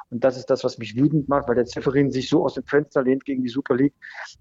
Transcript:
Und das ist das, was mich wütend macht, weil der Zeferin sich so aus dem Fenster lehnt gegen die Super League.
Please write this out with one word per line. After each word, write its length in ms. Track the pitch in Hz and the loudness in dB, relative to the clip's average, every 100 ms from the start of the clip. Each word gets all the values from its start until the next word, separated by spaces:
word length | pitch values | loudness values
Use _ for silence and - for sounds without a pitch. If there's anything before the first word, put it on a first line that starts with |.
| - | -10
Und 120 | 117 | 0
das 140 | 135 127 | 0 0
ist 80 | 120 | -2
das, 180 | 131 | 0
was 140 | 127 - | 0 -6
mich 180 | 107 113 | -6 0
wütend 320 | 147 156 135 | 2 2 0
macht, 220 | 143 120 | -2 2
weil 60 | 120 | 0
der 100 | 117 | 0
Zeferin 460 | - 143 135 139 | -2 0 2 2
sich 180 | 127 123 | 0 0
so 160 | 151 139 | 2 2
aus 80 | |
dem 120 | 135 - | -4 0
Fenster 360 | 143 151 147 | 0 2 0
lehnt 240 | 127 135 - | 2 0 -2
gegen 160 | 131 | -4
die 80 | 123 | -2
Super 260 | 131 - 123 | -4 -2 2
League. 200 | 143 _ - - - - | 2 _ -20 -16 -18 -10